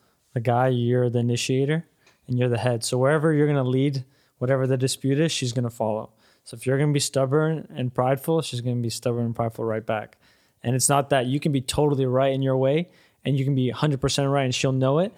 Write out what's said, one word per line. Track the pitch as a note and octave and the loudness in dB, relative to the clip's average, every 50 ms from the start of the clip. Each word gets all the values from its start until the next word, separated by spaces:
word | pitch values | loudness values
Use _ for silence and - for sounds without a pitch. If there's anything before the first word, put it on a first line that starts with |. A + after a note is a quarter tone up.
| _ _ _ _ _ _ - | _ _ _ _ _ _ -8
the | B2 | -4
guy, | A2+ B2 A#2+ A#2+ B2+ C3 | 0 0 2 2 2 2
you're | B2+ B2 A#2+ A#2+ B2 B2 B2 B2 | 2 2 2 2 2 2 2 2
the | A#2 A#2+ | 2 0
initiator | A#2 A#2+ A#2+ A#2 - - C3 C3 C#3 C#3 D#3 E3 - _ _ _ _ _ _ _ _ - | 0 0 0 -2 -2 0 0 0 0 0 0 -2 -4 _ _ _ _ _ _ _ _ -4
and | B2 B2 | -2 0
you're | B2 B2+ | 0 0
the | A#2 A2 | 0 0
head. | G2+ B2 A#2+ A2+ - | 0 0 0 -2 -2
So | - B2+ B2 | -2 0 2
wherever | C3 C3+ D3+ D#3 C#3+ E3 D#3 | 2 2 2 2 2 2 2
you're | C#3+ D3 D3 | 2 2 2
gonna | D3 C#3+ B2+ | 2 2 0
lead, | B2+ B2+ C3 C3+ D3 C#3 C3+ B2+ - _ _ _ _ _ - | 0 0 0 0 0 -2 -4 -8 -12 _ _ _ _ _ -4
whatever | B2+ B2 C#3 C3 C3 B2+ | -2 0 0 0 0 0
the | C3+ B2+ | 0 0
dispute | C3 C3 - - - C3+ C3+ C#3+ | 0 -2 -2 -2 -2 -2 0 0
is, | E3 D#3+ | 0 0
she's | - - C3 B2 A#2 | -2 -4 -4 -4 -2
gonna | B2+ A#2+ A#2 | -4 -4 -4
follow. | A2+ - A#2 G#2+ G#2+ G#2+ A#2+ - _ _ _ _ _ _ _ | -4 -4 -2 -2 -2 -4 -6 -10 _ _ _ _ _ _ _
So | - - | -20 -18
if | A#2 - B2+ | -8 -4 -2
you're | C3+ C3+ | 0 2
gonna | D3+ D3 C#3+ | 2 2 2
be | C#3+ | 0
stubborn | - - - C3+ C3+ C3 C#3 D#3 D#3 D#3 D#3+ D3+ - - D#3 | 0 -2 0 0 0 2 2 2 2 0 -2 -4 -6 -8 -8
and | D3 B2+ B2+ - | -6 -6 -4 -2
prideful, | - B2+ C3 C#3 C#3 - - E3 E3 D3 | 0 0 0 0 0 0 0 0 0 0
she's | - - A#2+ | -2 -6 -6
gonna | A#2 B2+ A#2+ A#2+ | -4 -4 -2 -2
be | A#2 A2+ | -2 -4
stubborn | A2 - - B2+ A#2 A#2+ A#2+ | -4 -4 -4 -2 -2 -2 -2
and | A2+ A2+ | -2 -2
prideful | A#2 A#2 A2+ - - A#2 | -2 -4 -4 -4 -6 -4
right | A2+ A2 A2 A2 | -4 -4 -4 -4
back. | - A2+ G#2+ A2 - _ _ _ _ _ _ _ _ _ _ - | -4 -4 -4 -6 -10 _ _ _ _ _ _ _ _ _ _ -4
And | A#2+ B2+ | -2 0
it's | B2+ - - | 0 2 2
not | C#3 C#3+ C#3 - | 2 2 2 2
that | C#3+ C3+ B2 | 2 2 2
you | B2 C3+ D3 | 0 0 0
can | - E3 | 0 0
be | C#3 C3+ | 0 -2
totally | B2+ - - - D3+ D3 C#3+ C3 C3+ | -2 -2 0 0 2 2 2 2 0
right | B2+ B2 C3 C3+ C3+ C3+ | 2 2 2 2 2 2
in | C3+ C3+ | 0 0
your | C3+ C3 C3 | 0 2 2
way | C3 C3 C#3+ E3 F3 - - _ _ _ _ _ - | 2 2 2 0 -2 -4 -10 _ _ _ _ _ -4
and | C3+ C#3 C3+ | -2 0 0
you | C3+ | 0
can | C#3 C#3+ | 0 0
be | B2+ B2+ A#2+ | 0 0 0
a | G#2+ | -2
hundred | - - D#3 C#3+ C3 | -2 -2 -2 0 0
percent | - C3+ - - C#3 C#3 | -2 -2 0 0 0 0
right | C#3 C#3+ C3+ | 0 0 0
and | B2+ B2+ | 0 0
she'll | - - C#3 | 0 0 0
know | C3 C3 C3 C3 C#3 D#3 | 0 2 2 2 2 2
it, | F#3 A3 - | 0 -2 -4